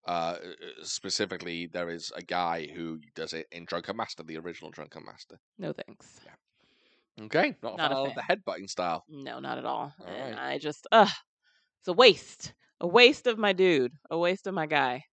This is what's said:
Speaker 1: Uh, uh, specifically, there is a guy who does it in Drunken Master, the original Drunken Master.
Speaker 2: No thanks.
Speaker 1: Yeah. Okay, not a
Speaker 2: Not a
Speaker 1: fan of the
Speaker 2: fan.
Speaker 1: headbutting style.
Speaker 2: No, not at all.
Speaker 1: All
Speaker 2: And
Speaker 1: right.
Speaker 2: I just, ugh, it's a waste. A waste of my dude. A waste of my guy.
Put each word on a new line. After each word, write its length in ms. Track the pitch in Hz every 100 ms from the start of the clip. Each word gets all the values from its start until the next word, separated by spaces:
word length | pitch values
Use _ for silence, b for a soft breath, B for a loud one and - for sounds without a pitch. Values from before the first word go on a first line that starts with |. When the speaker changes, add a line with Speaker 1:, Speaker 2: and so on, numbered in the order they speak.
| 90
Speaker 1:
Uh, 20 |
uh, 260 | 87 82 87 87 - - 60
specifically, 840 | - - 98 - 98 87 87 85 85
there 160 | 87 85
is 200 | 85 - -
a 60 |
guy 440 | 90 87 85 85 76
who 240 | 80 82 80 76
does 180 | - 80
it 140 | 80 -
in 120 | 85
Drunken 320 | 85 85 87 110
Master, 280 | 110 -
the 140 | 80 80
original 340 | 85 80 82
Drunken 320 | 87 73 -
Master. 340 | - - - - _ -
Speaker 2:
No 140 | 165
thanks. 340 | - - - - -
Speaker 1:
Yeah. 1000 | - - _ _ _ _ _ _ _ - 107
Okay, 280 | 151 151 -
not 120 | 117
a 20 | 104
Speaker 2:
Not 160 | 151
a 20 |
Speaker 1:
fan 120 | 135 135
of 60 | -
the 60 |
Speaker 2:
fan. 140 | - 202
Speaker 1:
headbutting 300 | 143 87 98
style. 360 | - 87 82 _
Speaker 2:
No, 300 | 147 131 123
not 180 | 135 131
at 60 |
all. 280 | 123 117 139 147
Speaker 1:
All 60 | 180
Speaker 2:
And 300 | - 135 117
Speaker 1:
right. 160 | 135
Speaker 2:
I 40 | 139
just, 280 | 151 - -
ugh, 160 | 226 190 B _ _ _ _ _ _
it's 80 | -
a 40 |
waste. 600 | 175 247 160 - - - - _ _
A 80 | 175
waste 400 | 214 247 - 247
of 120 | 220
my 160 | 208
dude. 380 | 185 185 151 123 151 -
A 80 | 165
waste 280 | 175 190 196
of 60 |
my 140 | 185 156
guy. 360 | 147 131 123 -